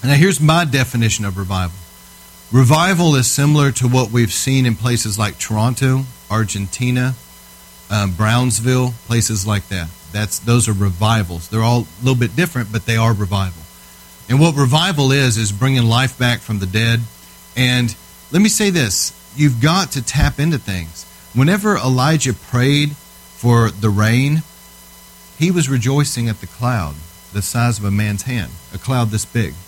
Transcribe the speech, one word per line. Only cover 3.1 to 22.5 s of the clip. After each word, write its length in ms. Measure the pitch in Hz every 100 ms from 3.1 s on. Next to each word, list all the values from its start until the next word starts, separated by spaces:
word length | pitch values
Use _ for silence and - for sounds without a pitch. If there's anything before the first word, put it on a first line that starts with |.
| 139
is 120 | 120
similar 440 | - 143 151 139
to 160 | 123 127
what 240 | 127 120
we've 200 | 120 113
seen 320 | - - 135
in 120 | 127 110
places 420 | 120 120 110 101
like 180 | 104 -
Toronto, 680 | - 107 113 123 131 131 135 - -
Argentina, 880 | 107 107 101 98 - 123 123 127 127 - - - - - - -
um, 220 | 104 98
Brownsville, 840 | 85 107 117 127 107 117 127 123 117 -
places 400 | 117 110 107 98
like 180 | 101 -
that. 220 | 95 82 - -
That's, 260 | 98 104 -
those 300 | 113 120 113
are 40 |
revivals. 760 | 101 101 87 107 113 90 85 80
They're 120 | 110
all 200 | 113 120
a 240 | - -
little 140 | 123 127
bit 180 | 120 113
different, 340 | 175 131 107
but 160 | 110 -
they 100 | 113
are 160 | 113
revival. 500 | 104 98 98 95 82 - - - - - - -
And 100 | 127
what 160 | 165
revival 560 | 143 135 151 180 151 135
is, 260 | 139 131 110
is 140 | 107
bringing 320 | 101 131 131
life 340 | 117 117 131 -
back 220 | 123 120
from 220 | - 107
the 60 | 95
dead. 340 | 104 117 117 113 - - - - -
And 360 | 127 123 120 120 - - -
let 100 | 165
me 80 | 208
say 220 | - 208
this, 420 | 175 117 - - - -
you've 260 | - 147 120
got 300 | 139 180 175
to 120 | 139
tap 340 | 117 139 147 -
into 200 | 151 147
things. 460 | - 92 80 85 - - -
Whenever 420 | 120 139 202 208 180
Elijah 560 | 127 127 131 160 131
prayed 600 | 107 -